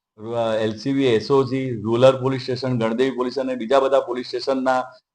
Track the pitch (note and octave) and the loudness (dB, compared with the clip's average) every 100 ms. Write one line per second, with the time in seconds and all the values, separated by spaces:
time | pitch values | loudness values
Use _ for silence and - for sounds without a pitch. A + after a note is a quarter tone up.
0 | _ - A2 A#2 A2+ A2 A2 G#2 C#3 C#3 | _ -16 -8 -2 0 0 -2 -2 -2 0
1 | C3+ A2 G#2+ C#3 C3 C3 C3 A2+ G#2+ A#2 | 2 2 2 2 2 -2 -4 -6 -2 4
2 | C3 C3 B2+ C3 B2+ B2 C3 B2 A2 A#2 | 6 6 0 -4 -4 -4 -2 -2 0 0
3 | C3+ A#2+ B2+ C3 C3 B2+ A2+ C3+ C3+ C3+ | 0 0 -4 -4 -4 -4 0 2 4 2
4 | - B2 B2+ B2 C#3 C3 C3 B2+ B2 - | 0 -4 -6 -6 -4 -2 0 -2 -4 -12
5 | _ | _